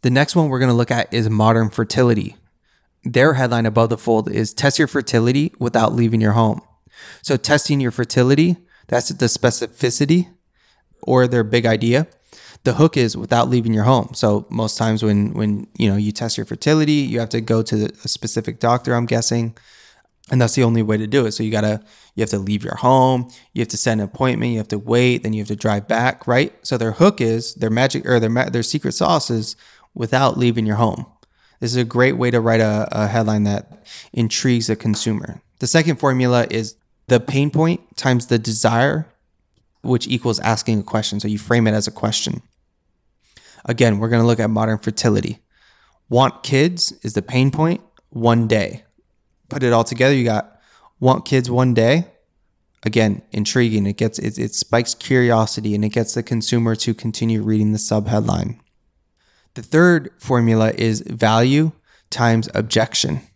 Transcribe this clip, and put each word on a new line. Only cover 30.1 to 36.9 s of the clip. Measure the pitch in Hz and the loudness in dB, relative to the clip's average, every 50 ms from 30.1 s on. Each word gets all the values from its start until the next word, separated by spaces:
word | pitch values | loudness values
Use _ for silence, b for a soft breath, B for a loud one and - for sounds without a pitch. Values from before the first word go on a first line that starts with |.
| - 127 135 127 - - | 0 2 2 2 2 2
leaving | 123 120 113 117 110 107 | 0 0 0 0 -2 -2
your | 107 | 0
home." | 104 117 110 - - - - _ _ b b b b b b b b | 0 0 0 0 -4 -10 -14 _ _ b b b b b b b b
This | - 117 | -6 -4
is | 117 127 | -2 -2
a | 123 | -2
great | 113 - 120 123 131 - 120 | -2 2 2 2 2 2 0
way | 123 123 | -2 0
to | 123 120 | 0 0
write | 113 117 113 113 | 2 2 2 2
a, | 110 107 107 107 107 - | 2 0 0 -2 -4 -4
a | - - 107 104 | -4 -2 -2 0
headline | 104 113 113 107 107 107 104 | 0 0 0 0 0 0 0
that | 101 101 101 - _ - - B B B B B B B | 0 -2 -4 -6 _ -20 -20 B B B B B B B
intrigues | - 117 113 - - - 135 123 120 113 - | -4 -2 -2 -2 -2 0 0 0 0 0 -2
a | 113 | -4
consumer. | 107 - 110 104 - - 117 110 - - - - - _ _ _ _ | -2 -2 -2 -2 -2 -2 -4 -4 -4 -6 -10 -14 -16 _ _ _ _
The | - 127 | -6 0
second | - 165 156 165 156 120 | 0 2 2 2 -2 0
formula | - 139 131 127 127 123 123 120 117 - | 0 0 0 2 2 2 2 2 0 0
is | 110 113 110 107 - _ _ _ | -4 -6 -6 -6 -12 _ _ _